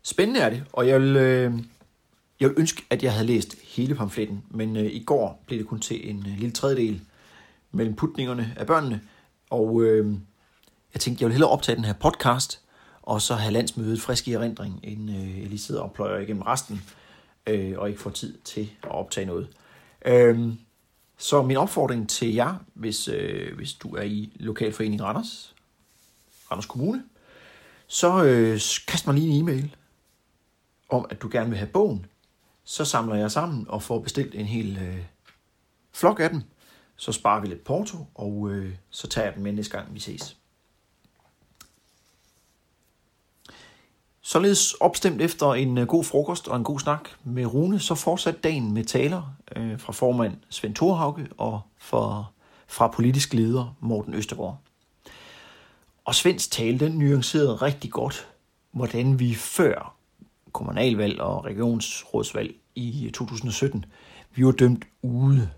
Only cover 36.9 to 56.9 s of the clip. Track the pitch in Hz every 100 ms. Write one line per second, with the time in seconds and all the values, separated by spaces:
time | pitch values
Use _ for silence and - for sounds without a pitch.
36.9 | _ - 110 107 104 98 85 - 151 214
37.9 | 170 143 - 104 104 104 101 95 92 _
38.9 | - - 117 104 98 101 104 104 101 98
39.9 | 104 - 95 - - _ _ _ _ _
40.9 | _ _ _ _ _ _ _ - _ _
41.9 | _ _ _ _ _ _ _ _ _ _
42.9 | _ _ _ _ _ - - - _ _
43.9 | _ _ _ - 160 202 196 - - 156
44.9 | - 190 156 165 - 147 127 131 123 120
45.9 | 165 156 139 151 175 - 123 113 143 135
46.9 | 147 - - 127 123 120 127 175 202 -
47.9 | 165 - 180 - 175 160 156 113 107 110
48.9 | 127 139 180 143 135 - - 113 113 -
49.9 | - 127 123 110 95 _ - 107 104 165
50.9 | 175 147 147 - - 113 107 - _ -
51.9 | 117 110 104 107 _ _ _ _ - 117
52.9 | - 120 135 139 120 113 127 120 - 117
53.9 | 107 104 104 107 - 90 139 _ _ _
54.9 | _ - - - - - - - _ _
55.9 | _ - 131 175 180 - - 113 127 151